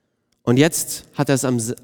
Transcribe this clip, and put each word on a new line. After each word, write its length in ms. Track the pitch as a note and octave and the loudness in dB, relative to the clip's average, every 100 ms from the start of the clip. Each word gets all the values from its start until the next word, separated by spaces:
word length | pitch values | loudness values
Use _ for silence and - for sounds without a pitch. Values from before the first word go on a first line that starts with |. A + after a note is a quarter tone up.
| _ _ _ _ | _ _ _ _
Und 140 | - B2 | 0 4
jetzt 480 | D#3+ - - - - | 4 0 -8 -10 -10
hat 140 | - C#3+ | -4 0
er 60 | |
es 100 | C3+ | 0
am 120 | B2+ B2 | 0 -2
s-, 180 | A2+ A#2+ | -4 -6